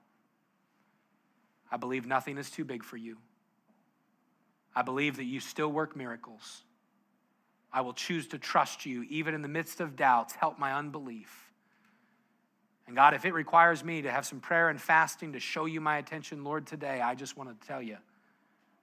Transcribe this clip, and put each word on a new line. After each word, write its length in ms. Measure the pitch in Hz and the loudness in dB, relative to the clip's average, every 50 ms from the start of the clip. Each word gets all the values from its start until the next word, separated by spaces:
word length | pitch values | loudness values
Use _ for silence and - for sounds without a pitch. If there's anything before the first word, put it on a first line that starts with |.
| _ _ _ _ _ _ _ _ _ _ _ _ _ _ _ _ _ _ _ _ _ _ _ _ _ _ _ _ _ _ _ _ _ - | _ _ _ _ _ _ _ _ _ _ _ _ _ _ _ _ _ _ _ _ _ _ _ _ _ _ _ _ _ _ _ _ _ -8
I 60 | 120 | -6
believe 280 | 117 127 123 131 131 117 | -6 -4 -4 -4 -4 -2
nothing 320 | 123 135 127 - 147 139 | 0 -2 -2 -2 -2 -8
is 140 | 143 135 - | -8 -10 -10
too 140 | - - 156 | -8 -8 -8
big 200 | 139 131 113 113 | -6 -6 -8 -10
for 120 | - 127 | -12 -14
you. 220 | 117 113 113 110 113 - _ _ _ _ _ _ _ _ _ _ _ _ _ _ _ _ _ _ _ _ _ _ _ _ _ _ _ _ _ - | -12 -12 -12 -14 -16 -20 _ _ _ _ _ _ _ _ _ _ _ _ _ _ _ _ _ _ _ _ _ _ _ _ _ _ _ _ _ -2
I 80 | 127 | -2
believe 340 | 131 131 127 139 147 147 131 | -2 0 0 0 0 0 -2
that 80 | 127 131 | -4 -6
you 160 | 123 135 131 | -6 -6 -6
still 300 | - - - - 151 151 | -8 -8 -4 -2 -2 -2
work 260 | 147 156 156 151 - | 0 -2 -2 -4 -6
miracles. 680 | 143 127 120 117 117 - 117 110 107 - - - - _ _ _ _ _ _ _ _ _ _ _ _ _ _ _ _ _ _ _ _ _ - | -10 -10 -10 -10 -12 -14 -18 -20 -20 -18 -20 -20 -20 _ _ _ _ _ _ _ _ _ _ _ _ _ _ _ _ _ _ _ _ _ -4
I 80 | - 135 | -2 -2
will 140 | 127 123 123 | -2 -2 -4
choose 320 | - - - 175 160 135 - | -6 -4 -2 -2 -4 -4 -6
to 100 | - 135 | -10 -10
trust 460 | - - - 165 139 - - - - | -6 2 4 4 2 2 -2 -10 -8
you 200 | 147 127 120 117 | -6 -6 -6 -6
even 300 | 113 147 156 156 160 156 | -4 -4 -4 -2 -2 -4
in 80 | 151 | -4
the 60 | 147 143 | -4 -4
midst 320 | 151 165 156 - - - | -4 -4 -4 -6 -6 -6
of 160 | 175 151 135 | -6 -6 -2
doubts. 380 | 131 147 131 123 117 113 - - | 2 4 6 6 6 4 0 -4
Help 240 | - 170 156 - - | -2 -2 -2 -2 -2
my 160 | 139 135 135 | -4 -2 -2
unbelief. 760 | 143 147 147 135 151 135 127 117 110 101 - - - - - _ _ _ _ _ _ _ _ _ _ _ _ _ _ _ _ _ _ _ _ _ _ _ _ _ _ _ | -2 -4 -6 -8 -10 -10 -10 -12 -12 -14 -18 -20 -20 -20 -20 _ _ _ _ _ _ _ _ _ _ _ _ _ _ _ _ _ _ _ _ _ _ _ _ _ _ _
And 80 | 120 120 | -2 6
God, 200 | 127 139 151 151 | 10 10 10 10
if 100 | 135 - | 8 0
it 80 | 185 | 0
requires 500 | 170 160 143 - 170 170 170 170 165 139 | 0 0 0 6 8 10 10 10 8 4
me 200 | 143 170 170 156 | -2 -4 -4 -4
to 80 | 139 131 | -2 -2
have 160 | 120 139 139 | -2 -2 -2
some 140 | - 147 127 | -4 -8 -8
prayer 280 | - - 175 165 170 165 | -2 2 4 4 4 4
and 120 | 147 123 | 2 0
fasting 520 | - - 160 160 160 147 - - 170 156 | 2 6 6 6 6 4 0 -10 -10 -10
to 80 | 135 123 | -8 -8
show 240 | - - - 165 156 | -6 -4 -4 -2 -2
you 160 | 160 160 160 | -2 -2 -2
my 160 | 156 151 151 | 0 0 0
attention, 480 | 147 143 - 160 156 143 - 160 147 143 | 0 -2 -6 -10 -10 -10 -10 -10 -8 -6
Lord, 220 | 143 151 156 143 | -4 -4 -4 -4
today, 340 | - 160 147 147 139 135 127 | -6 -10 -8 -6 -4 -2 -2
I 140 | 120 123 127 | -2 -2 -2
just 220 | 127 139 131 - | -4 -8 -12 -10
want 220 | 143 135 127 113 104 | -12 -14 -14 -14 -16
to 60 | - | -12
tell 140 | - 139 131 | -10 -10 -8
you, 180 | 123 110 104 - - _ _ _ _ _ _ _ _ _ _ _ _ _ _ _ | -8 -10 -12 -14 -18 _ _ _ _ _ _ _ _ _ _ _ _ _ _ _